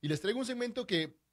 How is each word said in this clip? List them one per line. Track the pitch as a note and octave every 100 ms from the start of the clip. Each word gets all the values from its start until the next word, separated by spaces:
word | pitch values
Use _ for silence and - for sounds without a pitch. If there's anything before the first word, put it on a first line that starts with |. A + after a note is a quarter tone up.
Y | D3+
les | D3
traigo | F#3 A#3+
un | B3
segmento | B3 B3 A#3+ A#3+
que | E3+ D#3+ - _